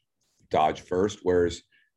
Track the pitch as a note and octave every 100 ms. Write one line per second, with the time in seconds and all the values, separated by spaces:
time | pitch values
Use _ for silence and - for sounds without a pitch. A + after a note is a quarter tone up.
0 | _ _ _ _ - E2 D#2 D#2+ - F2+
1 | G#2 - F2+ F2 F2 - - _ _